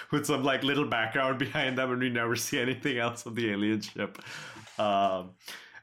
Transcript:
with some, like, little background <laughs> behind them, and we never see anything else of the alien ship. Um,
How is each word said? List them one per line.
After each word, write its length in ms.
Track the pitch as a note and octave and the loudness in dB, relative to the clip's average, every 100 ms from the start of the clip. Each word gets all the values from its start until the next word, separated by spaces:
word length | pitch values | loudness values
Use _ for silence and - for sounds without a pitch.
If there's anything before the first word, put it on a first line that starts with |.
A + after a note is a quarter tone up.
| - | -2
with 160 | D3 D3 | 0 2
some, 180 | C#3 | 2
like, 200 | C3+ C3 | 2 2
little 220 | C3+ C#3 C3 | 2 2 2
background 500 | A#2 A2+ C#3 C3 B2+ | 2 2 2 2 0
<laughs> 60 | C#3 | -2
behind 320 | D3+ C3+ B2+ | 0 0 0
them, 140 | C3 | 0
and 80 | B2 | 0
we 100 | B2+ | 0
never 280 | A#2+ A#2 A#2 | 0 0 0
see 220 | - - | 0 0
anything 380 | B2 A#2+ D3 A#2+ | 0 0 -2 0
else 280 | A#2 A2+ A#2+ | -2 -4 -6
of 100 | A2+ | -2
the 160 | A2+ | 0
alien 300 | G2+ G#2+ G#2+ | 2 2 0
ship. 360 | - - G2+ - - - - - - - | -2 -4 -6 -6 -14 -14 -14 -16 -10 -2
Um, 520 | G#2+ G2 G2 F#2+ F#2 - - - - - | 2 4 4 2 -4 -14 -16 -16 -18 -20